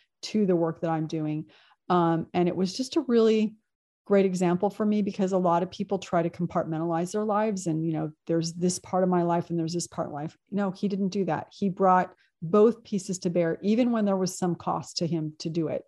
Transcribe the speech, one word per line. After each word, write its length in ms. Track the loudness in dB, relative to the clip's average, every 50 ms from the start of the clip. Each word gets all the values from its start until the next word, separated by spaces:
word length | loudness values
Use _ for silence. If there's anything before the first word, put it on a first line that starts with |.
| _ _ _ _ -10
to 220 | -4 0 0 2
the 100 | 2 2
work 260 | 2 2 0 -2 -4
that 80 | -4 -2
I'm 180 | -2 -2 -2 -4
doing. 380 | -4 -4 -4 -4 -4 -4 -6 -10 -14 _ _ _ _ _ _ 0
Um, 380 | 2 4 4 4 2 0 -2 -2 0
and 160 | 0 2 2
it 60 | 2
was 200 | 0 -2 -2 -2
just 220 | -4 -6 -2 -2 -2
a 40 | 0 2
really 480 | 4 4 6 6 4 4 2 0 -4 -8 _ _ _ _ _ _ _ _ _
great 200 | 2 4 4 4
example 440 | 4 2 2 2 2 2 2 0 -2
for 160 | -2 0 0
me, 160 | 0 2 0
because 300 | 0 -2 -2 -2 -2 0
a 60 | 2 2
lot 260 | 2 4 2 2 0
of 80 | -2
people 260 | -6 -8 -6 -4 -4 -4
try 240 | -4 -2 0 0
to 80 | 0 0
compartmentalize 840 | -2 -4 -6 -2 -2 -2 -2 -2 -4 -4 -2 -2 -2 -2 -2 -2 -4
their 100 | -4 -2
lives 440 | 0 0 0 0 0 -2 -4 -4 -2
and, 180 | -2 -2 -2
you 80 | -2 -2
know, 180 | -4 -4 -6 -8 _ _ -2
there's 240 | -2 0 -2 -2
this 280 | -4 -2 -2 -2 -2 -2
part 220 | -6 -4 -2 0
of 80 | 2 2
my 140 | 2 2 2
life 260 | 2 0 0 -2 -2
and 80 | -4 -4
there's 160 | -2 -2 -4
this 140 | -4 -6 -6
part 200 | -6 -8 -8 -6
of 60 | -6
life. 240 | -8 -10 -10 -12 _ _ -8
No, 200 | -4 -2 -2 -2
he 180 | -4 -4 -4 -4
didn't 180 | -2 -2 -2 -2
do 160 | -2 -2 -2
that. 220 | -2 -2 -4 -4 -8
He 180 | -8 -4 -4 -2
brought 440 | 0 2 4 4 6 4 4 0 -4 _ _ _ _ -12
both 420 | -6 2 4 6 6 6 4 2 -6
pieces 340 | -6 -6 -6 -4 -4 -6 -4
to 100 | -2 -2
bear, 280 | 0 2 2 0 0 -2
even 300 | 0 0 2 2 2 2
when 120 | 2 0 2
there 140 | 2 2 2
was 200 | 0 -2 -2 -2
some 180 | -2 -2 -2
cost 420 | -2 -4 -4 -4 -4 -6 -8 -6 -4
to 100 | -2 -2
him 260 | -2 -2 -4 -4 -6 -8
to 100 | -8 -6
do 200 | -2 -2 -2 -2
it, 160 | -2 -4 -8